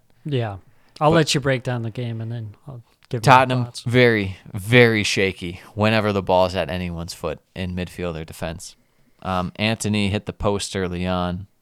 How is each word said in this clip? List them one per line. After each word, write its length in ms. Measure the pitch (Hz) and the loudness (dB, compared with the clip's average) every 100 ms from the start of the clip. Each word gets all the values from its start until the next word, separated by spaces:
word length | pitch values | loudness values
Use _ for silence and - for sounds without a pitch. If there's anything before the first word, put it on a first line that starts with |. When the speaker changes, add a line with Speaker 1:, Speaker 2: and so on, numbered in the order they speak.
| _ _ | _ _
Speaker 1:
Yeah. 320 | 160 131 113 98 - _ _ - | -6 -6 -6 -8 -16 _ _ -2
I'll 100 | 151 | 2
Speaker 2:
But 60 | 165 | 4
Speaker 1:
let 180 | 151 | 2
you 60 | 147 | 0
break 220 | 135 131 | -2 -2
down 180 | 127 123 | -2 -6
the 80 | 113 | -6
game, 300 | 117 120 113 | -8 -8 -8
and 100 | 113 | -8
then 240 | 120 110 104 - | -10 -12 -16 -18
I'll 140 | 123 - _ _ | -20 -20 _ _
give 120 | 120 | -2
my 20 | |
Speaker 2:
Tottenham, 400 | 107 127 131 127 | 6 6 6 0
Speaker 1:
thoughts. 160 | 120 - | -2 -6
Speaker 2:
very, 540 | - 123 123 110 95 95 - | 0 6 6 4 0 -6 -14
very 500 | - 95 123 117 110 | -12 4 6 6 4
shaky 580 | 101 - 95 - 87 90 - | 0 0 0 -2 -8 -12 -12
whenever 380 | 101 107 110 104 | -2 2 2 2
the 100 | 98 | 0
ball's 320 | 92 92 92 | 2 4 4
at 160 | 90 82 | 0 -4
anyone's 440 | 90 87 85 85 | -4 -6 -6 -10
foot 260 | - 82 71 _ | -8 -8 -8 _
in 200 | - 92 | -8 -6
midfield 460 | 90 87 - 87 78 | -6 -8 -6 -8 -8
or 40 | |
defense. 520 | 80 - 85 82 - - _ _ _ _ | -10 -10 -10 -8 -14 -20 _ _ _ _
Um, 300 | - 92 90 - | -6 -4 -4 -4
Antony 520 | 107 113 107 107 101 | -2 -2 -2 0 0
hit 180 | 101 - | -2 -6
the 60 | |
post 420 | - 107 98 - 98 | -4 -2 -2 -4 -6
early 300 | 90 87 92 | -4 -4 -4
on. 400 | 90 90 90 98 _ | -2 -4 -6 -10 _